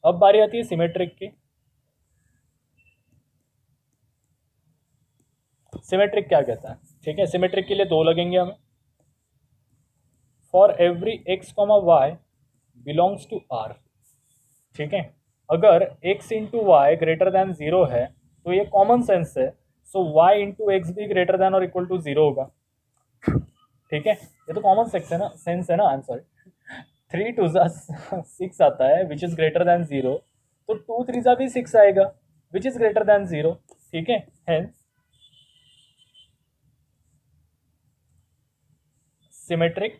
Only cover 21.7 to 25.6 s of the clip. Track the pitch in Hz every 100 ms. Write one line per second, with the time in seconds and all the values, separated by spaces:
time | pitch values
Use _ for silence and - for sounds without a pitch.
21.7 | 185 180 185 151 139 151 131 131 _ _
22.7 | _ _ _ _ _ - - - _ _
23.7 | _ _ 151 214 - - _ - 180 202
24.7 | 196 233 185 - 170 202 - 170 175